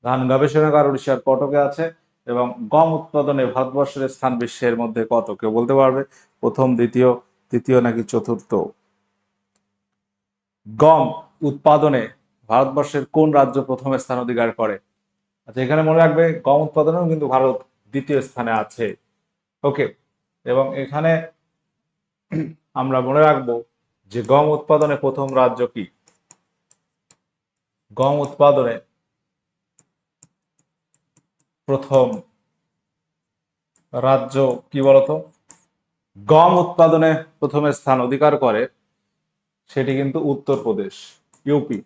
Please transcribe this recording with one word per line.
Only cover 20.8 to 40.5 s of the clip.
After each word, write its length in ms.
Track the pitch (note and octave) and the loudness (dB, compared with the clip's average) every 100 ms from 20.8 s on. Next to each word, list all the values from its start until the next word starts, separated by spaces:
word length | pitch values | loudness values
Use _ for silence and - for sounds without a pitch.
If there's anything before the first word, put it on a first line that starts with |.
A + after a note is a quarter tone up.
| C3+ D3 D#3+ D#3+ - _ _ _ _ _ _ _ _ _ _ D#3+ D#3+ D#3+ _ | -8 -4 0 -2 -4 _ _ _ _ _ _ _ _ _ _ -8 -8 -14 _
আমরা 280 | C3 C3 C3 | -8 -2 -2
মনে 200 | B2+ C#3+ | 0 2
রাখবো 420 | D3+ C#3+ B2+ A#2 A#2 _ _ _ G2 | 4 2 -2 -6 -8 _ _ _ _
যে 160 | A2 | -10
গম 240 | G#2+ C#3 D3+ | 2 2 4
উৎপাদনে 460 | D3+ - D3+ D3 C#3+ | -2 0 0 2 0
প্রথম 400 | C#3 C3+ C3+ C3 | -4 -4 -4 2
রাজ্য 320 | B2+ A#2 A#2+ | 0 0 -6
কি? 200 | A#2+ F#2 _ _ _ _ _ _ _ _ _ _ _ _ _ _ _ _ _ _ _ _ | -6 -12 _ _ _ _ _ _ _ _ _ _ _ _ _ _ _ _ _ _ _ _
গম 260 | G#2+ C3+ D3 | -2 0 0
উৎপাদনে 600 | C#3+ - C#3+ C#3+ A#2+ A2+ _ _ _ _ _ _ _ _ _ _ _ _ _ _ _ _ _ _ _ _ _ _ _ _ _ _ _ _ - | -4 4 4 4 0 -4 _ _ _ _ _ _ _ _ _ _ _ _ _ _ _ _ _ _ _ _ _ _ _ _ _ _ _ _ -4
প্রথম 420 | C3+ C3+ C3+ B2 G#2+ - _ _ _ _ _ _ _ _ _ _ _ _ _ _ _ _ | -4 0 2 2 -2 -14 _ _ _ _ _ _ _ _ _ _ _ _ _ _ _ _
রাজ্য 680 | B2+ C3 C3+ C3+ C3+ C3+ A#2+ _ | -4 0 0 0 -2 0 -2 _
কি 100 | C#3+ | 0
বলতো? 480 | C3+ C3+ C3+ D#3 - _ _ _ _ _ _ _ _ G2+ | 4 4 4 -6 -10 _ _ _ _ _ _ _ _ -20
গম 340 | G2+ D#3 F3 F3+ | 2 6 6 4
উৎপাদনে 640 | E3+ - E3 D#3+ D#3+ - - _ | 0 4 4 6 2 0 -6 _
প্রথম 320 | C#3+ D3 D3 | -4 -2 -2
স্থান 300 | C#3 - C3 | -2 0 0
অধিকার 360 | B2 C3+ D3 D3 | 0 2 2 2
করে 300 | B2+ G#2+ B2+ _ _ _ _ _ _ _ _ _ _ | 0 0 -4 _ _ _ _ _ _ _ _ _ _
সেটি 280 | - C3 C3+ | -6 -2 -2
কিন্তু 240 | C#3 D3 | -2 -4
উত্তরপ্রদেশ, 760 | D3 C#3 - | -4 -4 -2